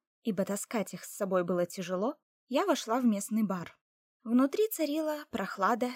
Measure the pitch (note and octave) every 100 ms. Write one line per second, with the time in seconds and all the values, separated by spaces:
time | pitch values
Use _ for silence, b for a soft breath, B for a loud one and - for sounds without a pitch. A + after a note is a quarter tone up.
0 | _ _ - F#3+ F#3+ G3+ - A3+ F#3+ F3+
1 | - - G3 F#3 F3 F3 F3 - F3 F#3
2 | A3+ D#4+ _ _ - B3+ G4 C#4 - A#3+
3 | B3 G3+ - A3 G#3+ F#3 E3 - _ _
4 | _ _ A3+ B3 C4+ G#4 A4 - D4+ D4+
5 | D#4 D4+ D4 A#3 G3 - F#3+ A3+ B3